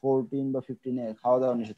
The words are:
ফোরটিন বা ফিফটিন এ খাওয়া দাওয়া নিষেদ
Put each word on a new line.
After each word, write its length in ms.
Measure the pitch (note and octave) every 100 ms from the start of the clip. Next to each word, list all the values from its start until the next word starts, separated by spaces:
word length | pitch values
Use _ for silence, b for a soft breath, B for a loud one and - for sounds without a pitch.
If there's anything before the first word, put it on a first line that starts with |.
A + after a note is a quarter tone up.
ফোরটিন 500 | C3+ C3 A2+ C#3 C3+
বা 80 | C3
ফিফটিন 400 | B2 A#2+ C3 B2+
এ 140 | A#2 G#2+
খাওয়া 160 | A#2+ B2+
দাওয়া 160 | C3 A#2+
নিষেদ 200 | G#2+